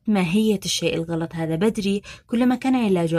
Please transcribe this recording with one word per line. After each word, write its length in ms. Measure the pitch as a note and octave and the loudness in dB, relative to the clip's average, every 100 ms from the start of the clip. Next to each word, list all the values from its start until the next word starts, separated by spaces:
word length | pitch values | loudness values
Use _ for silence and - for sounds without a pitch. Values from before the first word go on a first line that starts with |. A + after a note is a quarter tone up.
| - | 0
ماهية 520 | G3+ E3+ G#3 A3 G3 F3 | 0 2 2 2 0 -2
الشيء 300 | - E3+ E3 | -2 -2 -2
الغلط 400 | E3 E3 E3 E3+ | -4 -4 -4 -4
هذا 200 | D#3+ D#3+ | -4 0
بدري، 460 | A3 A3 G3 G3+ - - _ | 0 0 0 -2 -4 -18 _
كلما 280 | A3+ B3 B3 | 0 2 2
كان 200 | C4 B3+ | 0 0
علاجه 420 | G#3+ F3+ E3 | 2 2 0